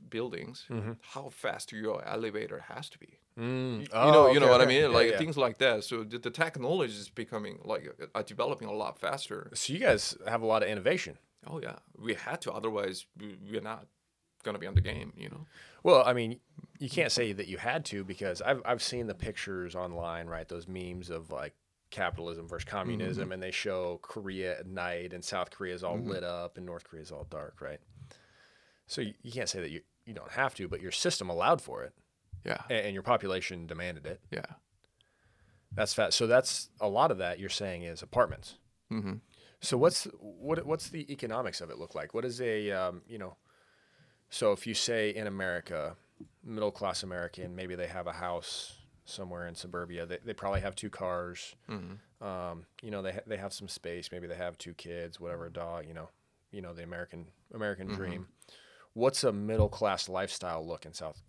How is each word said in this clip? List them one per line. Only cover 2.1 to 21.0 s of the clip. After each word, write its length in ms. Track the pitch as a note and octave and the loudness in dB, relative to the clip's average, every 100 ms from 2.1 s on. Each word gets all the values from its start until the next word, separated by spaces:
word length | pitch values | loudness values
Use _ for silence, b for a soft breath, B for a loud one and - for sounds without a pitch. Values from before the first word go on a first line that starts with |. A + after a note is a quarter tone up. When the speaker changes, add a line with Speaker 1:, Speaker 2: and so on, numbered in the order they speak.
| A2 A2+ G#2 A2 - - | -2 -2 -2 -4 -8 -8
Speaker 1:
has 200 | - D3+ | -10 -10
to 80 | - | -14
be. 200 | - - _ - | -20 -20 _ -6
Speaker 2:
Mm. 400 | A#2 B2+ B2+ A2 | -4 -2 -2 -2
Speaker 1:
Y-, 20 | |
you 60 | C#3+ | -2
Speaker 2:
Oh, 180 | A2 C3+ | 8 12
Speaker 1:
know, 180 | D3+ C#3 | 12 12
you 80 | C#3 | 12
know 60 | C3 | 12
Speaker 2:
okay, 60 | |
Speaker 1:
what 80 | B2 | 12
I 40 | |
Speaker 2:
okay. 80 | B2+ | 12
Speaker 1:
mean? 160 | C3 D3+ | 10 8
Speaker 2:
Yeah, 60 | A#2 | 8
Speaker 1:
Like, 140 | A#2 | 8
Speaker 2:
yeah. 80 | G#2+ | 6
Speaker 1:
things 180 | D#3+ D3 | 2 4
like 220 | B2 A2 | 2 6
that. 260 | C3 A2 | 4 4
So 180 | - A#2 | 0 -4
the, 140 | A2 A#2 | -4 -4
the 120 | A#2+ | -6
technology 640 | A#2+ E3 D3 B2 F#3 C3 | -2 -2 0 0 2 0
is 140 | G#2 G2 | -2 -10
becoming, 480 | - A2 A2+ G#2 G2+ | -10 -6 -6 -6 -10
like, 240 | - F#2+ D2 - | -4 -2 -4 -12
uh, 60 | - | -6
uh, 80 | G#2+ | -6
developing 460 | - G#2+ B2+ B2+ A2 | -6 -2 0 0 -4
a 40 | |
lot 260 | G#2 G#2 - | -4 -4 -2
faster. 520 | E2+ C#3 - G2 - | -4 -4 -4 -8 -6
Speaker 2:
So 180 | - - | -4 -2
you 60 | D#3 | 4
guys 380 | A#3 G#2+ - - G2 | 6 6 4 -4 0
have 160 | A2+ | 2
a 40 | A2+ | 4
lot 160 | A2 | 4
of 60 | G#2 | 4
innovation. 500 | G#2+ G2 F3+ - D2 _ _ - | 4 2 2 -2 -10 _ _ -10
Speaker 1:
Oh, 140 | D#3 | -8
yeah. 160 | - - _ - | -8 -10 _ -10
We 160 | A2+ | -4
had 260 | G#2 - D3 | -4 -4 -6
to, 100 | - | -6
otherwise 540 | G#2+ A2 G#2+ G2 F#2 - - | -4 -4 -2 -4 -6 -12 -16
we, 180 | G#2 F#2 G2 | -14 -14 -8
we're 100 | A2 | -8
not 260 | G#2 A2 G#2 _ _ _ _ _ | -6 -12 -14 _ _ _ _ _
gonna 160 | - G2+ | -8 -6
be 80 | F2 | 0
on 80 | |
the 60 | F#2+ | 2
game, 320 | F2+ - - - | 2 -4 -10 -12
you 120 | - | -12
know? 180 | - D#3 B B B | -12 -16 B B B
Speaker 2:
Well, 200 | D3+ C3 | 8 10
I 80 | B2 | 10
mean, 280 | B2 A2+ B2 _ - - - | 4 0 -4 _ -20 -20 -10
you 100 | C3+ | -4
can't 220 | - D3 | 0 2
say 200 | - A2+ | 2 2
that 140 | G2 F#2 | 0 -6
you 100 | F#2 | -4
had 260 | A2+ D3 - | -2 -2 -4
to, 180 | G2+ | -6
because 360 | F#2+ F#2 G2 F2+ | -6 -4 -4 -2
I've, 200 | G2+ C3+ | 2 0
I've 180 | - A#2+ | 2 0
seen 240 | - B2 A2+ | 0 -4 -4
the 80 | |
pictures 600 | F2+ - G2+ - F#2 F2 | -4 -6 -6 -6 -4 -4
online, 520 | F2+ F2+ E2+ E2+ E2 E2+ | -4 -6 -4 -4 -4 -6
right? 200 | E2 D#2+ | -8 -8
Those 180 | F2 E2+ | -10 -8
memes 400 | F#2 F2+ F2+ | -8 -6 -8